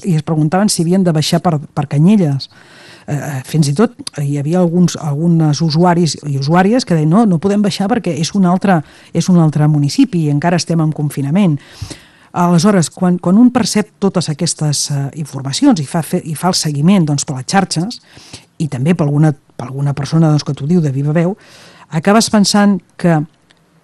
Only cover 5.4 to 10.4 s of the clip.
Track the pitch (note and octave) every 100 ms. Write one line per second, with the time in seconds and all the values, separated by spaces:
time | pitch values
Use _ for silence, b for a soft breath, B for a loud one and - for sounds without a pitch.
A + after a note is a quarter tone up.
5.4 | D#3 C#3+ E3 D3+ F3+ E3+ E3 - D3 C#3
6.4 | C#3 F3 F#3+ B3 - E3+ D#3 F#3+ A3+ E3
7.4 | G3 G3+ G#3 - G3+ A#3+ F3 D3 D#3+ G3+
8.4 | F3+ F#3 G3 E3+ B B B E3 E3 F3
9.4 | D#3+ D3 D3+ D3+ C#3+ - B3+ F3 D3 C#3+